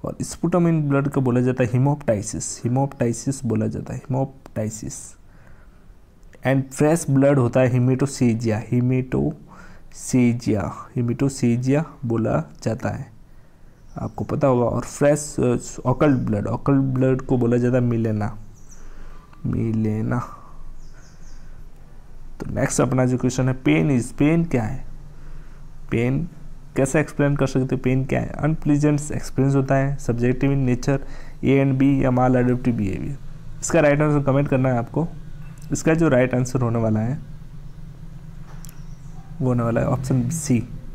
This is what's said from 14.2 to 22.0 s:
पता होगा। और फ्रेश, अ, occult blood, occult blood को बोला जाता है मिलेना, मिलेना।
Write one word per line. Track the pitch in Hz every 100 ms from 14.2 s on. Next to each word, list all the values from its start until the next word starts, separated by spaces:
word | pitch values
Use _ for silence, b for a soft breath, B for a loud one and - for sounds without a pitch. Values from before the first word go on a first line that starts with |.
पता | 104 131 139
होगा। | 123
और | 117 113
फ्रेश, | - - 143 151 147 -
अ, | 127 120 - - 123
occult | 127 156 127
blood, | - 104 -
occult | 120 - 139 135
blood | 127 131 127
को | - 131
बोला | 120 123
जाता | 123 127
है |
मिलेना, | 120 117 110 107 104 - - - B B B B B B B - 120
मिलेना। | - 113 110 110 107 117 120 B B B B B B B B B B B B B B B - - -